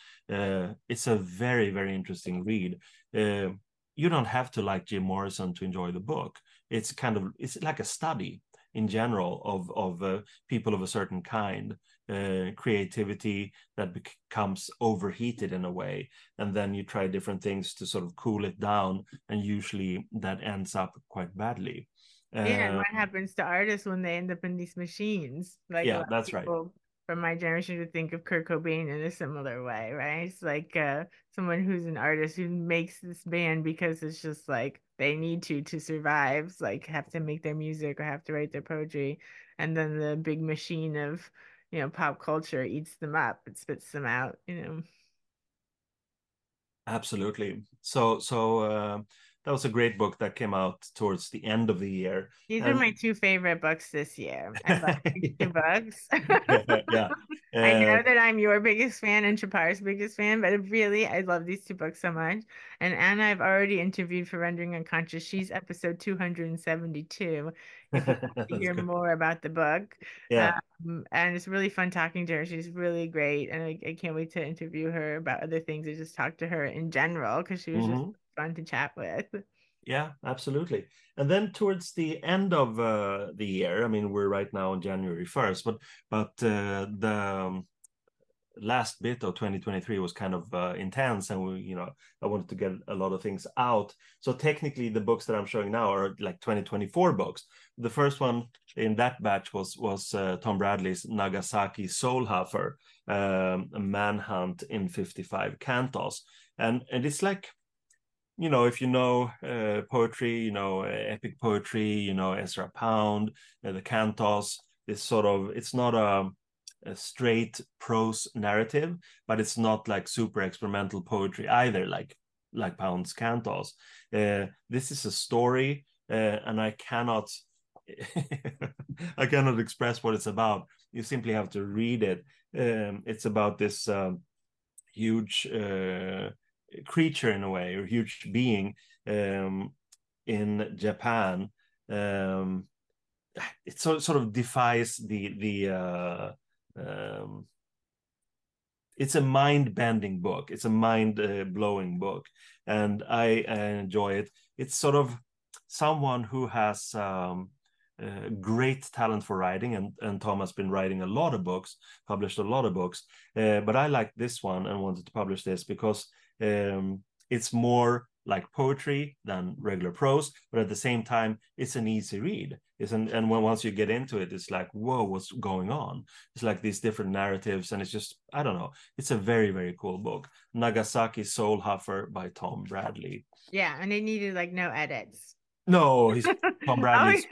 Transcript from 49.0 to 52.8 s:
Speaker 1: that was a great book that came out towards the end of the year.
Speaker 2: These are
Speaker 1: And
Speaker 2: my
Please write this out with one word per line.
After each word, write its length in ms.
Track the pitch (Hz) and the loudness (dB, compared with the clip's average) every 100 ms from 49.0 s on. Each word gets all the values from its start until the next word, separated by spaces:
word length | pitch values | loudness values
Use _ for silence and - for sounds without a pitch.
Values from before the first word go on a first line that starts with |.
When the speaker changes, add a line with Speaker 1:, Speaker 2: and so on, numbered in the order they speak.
| 104 _ _ _ | -8 _ _ _
Speaker 1:
that 80 | - | -2
was 120 | 139 | 0
a 40 | 131 | 2
great 280 | 117 117 104 | 4 4 4
book 220 | 104 - | 0 0
that 160 | 104 | -4
came 200 | - 110 | -2 -2
out 280 | 98 92 90 - - | 2 0 -2 -12 -2
towards 340 | 107 92 - | 0 0 -4
the 140 | - | -8
end 260 | 107 110 113 | 0 2 4
of 80 | 92 | 2
the 120 | 98 | -2
year. 400 | 95 92 95 - _ - | -2 -2 -2 -6 _ -6
Speaker 2:
These 180 | 220 247 | 0 2
are 80 | |
Speaker 1:
And 0 | |
Speaker 2:
my 180 | 262 | 4